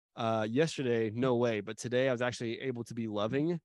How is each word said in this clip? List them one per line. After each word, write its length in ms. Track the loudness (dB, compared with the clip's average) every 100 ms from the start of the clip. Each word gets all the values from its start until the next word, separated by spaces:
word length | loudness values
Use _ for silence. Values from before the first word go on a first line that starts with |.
| _ -4
uh, 300 | 0 2 2
yesterday, 640 | 2 2 0 0 2 0
no 220 | 2 2 4
way, 240 | 2 0
but 180 | -4 -8
today 300 | -2 2 2
I 40 |
was 100 | 2
actually 380 | -2 -2 -6 -4
able 240 | -4 -6
to 100 | -6
be 140 | -6 -4
loving." 520 | 0 0 2 0 -2